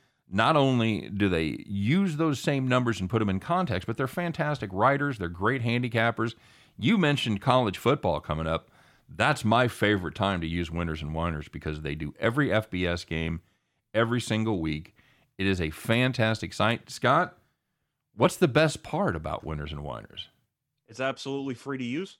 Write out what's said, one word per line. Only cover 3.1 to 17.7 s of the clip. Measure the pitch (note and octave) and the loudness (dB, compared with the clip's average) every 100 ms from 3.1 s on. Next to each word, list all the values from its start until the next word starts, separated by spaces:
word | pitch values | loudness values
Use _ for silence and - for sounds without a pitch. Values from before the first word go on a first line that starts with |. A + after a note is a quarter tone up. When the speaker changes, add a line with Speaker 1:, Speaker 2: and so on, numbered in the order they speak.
Speaker 1:
put | A2+ | 0
'em | G#2 | 2
in | F#2+ | 0
context, | - F3 F3+ F2+ - | 0 -2 0 -2 -4
but | A#2 | -4
they're | C3 | -4
fantastic | - F3 - D3+ C#3 G#2 | -4 -4 -2 -4 -4 -4
writers. | F#2+ A#2+ C#3 C#3+ A#2 | 2 2 2 -2 -4
They're | E2+ | -6
great | E2+ G#2 C3 | -2 -2 0
handicappers. | A#2 A#2+ B2 A#2 A#2 A2+ A2+ - _ - _ - | 0 0 0 0 0 0 -4 -6 _ -20 _ -2
You | - A3 | 2 4
mentioned | D3+ C#3+ A#2+ G2+ | 4 2 0 0
college | C3+ B2 G#2+ F2+ | 2 4 2 0
football | A#2 D3 G2+ D2 | 0 0 0 -2
coming | - D#2 D#2+ | -2 -4 -2
up. | E2 - _ _ _ - | -4 -6 _ _ _ -10
That's | E2 B2 D3+ | 0 0 2
my | G#2+ A#2 B2 | 4 4 4
favorite | - G#2 G#2 E2+ - | 2 2 2 0 0
time | G2 F#2 | 0 0
to | E2 | -2
use | E2+ D#2+ | -2 -4
Winners | E2 E2+ D#2 | -4 -4 -4
and | D2+ | -6
Winers | D#2+ E2+ D2+ D2+ | -4 -4 -4 -8
because | D2+ D#2 D2+ | -10 -8 -6
they | D2+ | -6
do | D2+ - - | -6 -8 -2
every | A#2 B2 C3+ | 0 2 2
F | G#2 - | 0 0
B | F2+ F2+ | -2 -2
S | F2 | -2
game | - D#2+ D#2+ E2+ - _ _ _ _ | -4 -4 -2 -6 -10 _ _ _ _
every | G#2+ A#2 B2 | 0 2 0
single | - A2 A2 G2 | 0 -2 0 0
week. | D#2+ D2+ E2 _ _ _ _ - | -2 -4 -8 _ _ _ _ -2
It | F#2+ | 0
is | F#2 | 0
a | D#2+ | -2
fantastic | - - A#2 B2+ A#2+ A2 A2 G#2+ | -4 0 2 2 2 0 0 -4
site. | - G#2+ A#2 - | 0 0 0 -6
Scott, | - B2 D3 - - _ _ _ | -2 2 4 2 -6 _ _ _